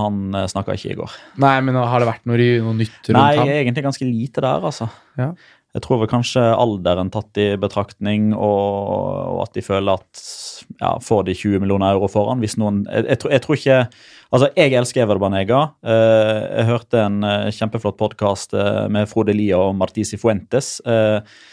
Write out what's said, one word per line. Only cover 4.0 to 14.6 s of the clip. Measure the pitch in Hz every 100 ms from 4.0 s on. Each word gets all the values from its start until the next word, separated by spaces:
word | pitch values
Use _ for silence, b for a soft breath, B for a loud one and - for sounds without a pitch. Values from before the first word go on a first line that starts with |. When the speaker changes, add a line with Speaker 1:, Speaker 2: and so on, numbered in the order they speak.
Speaker 1:
lite | 127 117 113 -
der, | 131 147 175
altså. | - 113 b b -
Speaker 2:
Ja. | 131 180 b b b -
Speaker 1:
Jeg |
tror | - 123
vel | 110
kanskje | 120 117 127
alderen | 117 113 120 101 87 90 92
tatt | 107 - 101
i | 104 101
betraktning, | 98 101 98 - 104 104 107
og, | 101 104 101 101 101 101 98 95 92 90 90
og |
at | 92
de | -
føler | - 98 98 95
at, | _ - - - - - - -
ja, | 87 85
får | - 107 92
de | 90
tjue | 104 98
millioner | 98 98 98
euro | 98 101
for | 107 104
han, | 127
hvis | 107 -
noen, | 104 101 101
jeg, | 107 117
jeg | 127
tror, | -
jeg | 135
tror | - 143
ikke, | 139 131 120 b b b b
altså, | 127 139
jeg | -